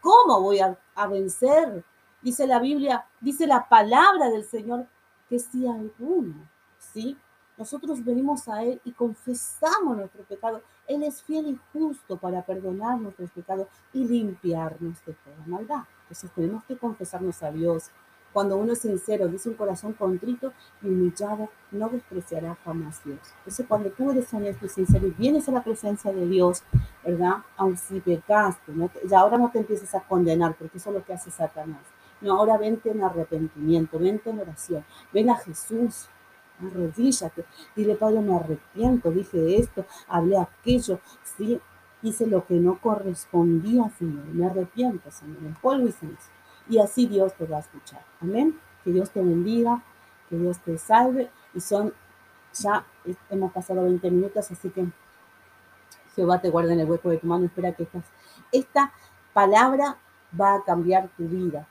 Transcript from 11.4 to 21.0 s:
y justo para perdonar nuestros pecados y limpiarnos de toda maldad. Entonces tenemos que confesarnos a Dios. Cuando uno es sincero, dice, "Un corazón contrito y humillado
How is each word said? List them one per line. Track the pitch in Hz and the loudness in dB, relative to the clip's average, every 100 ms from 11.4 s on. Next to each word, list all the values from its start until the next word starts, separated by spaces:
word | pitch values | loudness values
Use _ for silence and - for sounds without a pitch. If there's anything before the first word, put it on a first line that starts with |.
| 302 | -4
y | 262 _ | -8 _
justo | 294 311 277 _ 180 | -4 -4 -4 _ -8
para | 185 180 180 | -6 -6 -6
perdonar | 190 185 185 226 247 | -8 -6 -6 -4 -4
nuestros | 214 185 180 | -6 -12 -14
pecados | - 170 190 190 _ _ | -14 -8 -6 -8 _ _
y | 269 240 | -4 0
limpiarnos | 240 214 180 180 165 160 156 165 170 | 0 -2 -6 -4 -4 -6 -8 -12 -12
de | - | -16
toda | 156 - 151 160 | -20 -20 -20 -12
maldad. | 185 220 285 - _ | -10 -6 -8 -10 _
Entonces | _ 165 185 | _ -18 -16
tenemos | - 170 220 | -6 -4 -6
que | - 247 | -10 -8
confesarnos | 240 220 185 180 185 175 | -8 -8 -10 -8 -8 -6
a | 156 | -8
Dios. | 156 165 165 - _ _ _ _ | -4 -2 -2 -6 _ _ _ _
Cuando | 202 202 196 | -2 0 0
uno | 220 | -2
es | 233 | -2
sincero, | 226 190 - 208 180 | -2 -4 -4 -2 -2
dice, | 180 - | -4 -8
"Un | |
corazón | 220 202 180 208 | -6 -6 -6 -8
contrito | 220 190 180 214 247 262 247 - _ | -6 -4 -2 -4 -6 -6 -12 -20 _
y | 202 | -4
humillado | 185 | 0